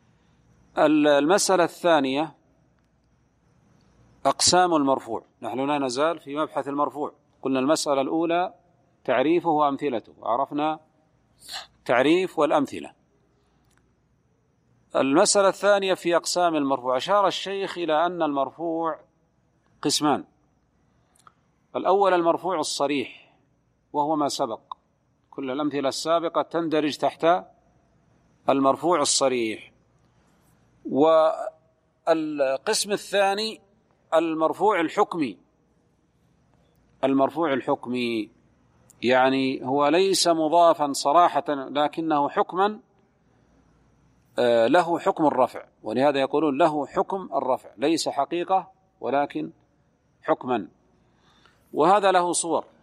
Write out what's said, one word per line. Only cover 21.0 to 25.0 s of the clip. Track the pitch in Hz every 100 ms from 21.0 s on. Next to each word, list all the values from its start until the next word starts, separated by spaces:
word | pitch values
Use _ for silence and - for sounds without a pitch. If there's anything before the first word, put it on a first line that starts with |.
| _ _ - _ _ _ _ 123
الأول | 180 196 196
المرفوع | 180 170 156 180 170
الصريح | 147 - 139 143 110 - _ _ _ _ _ _ _
وهو | 143 147 156
ما | 143
سبق، | - 131 107 _ - _ _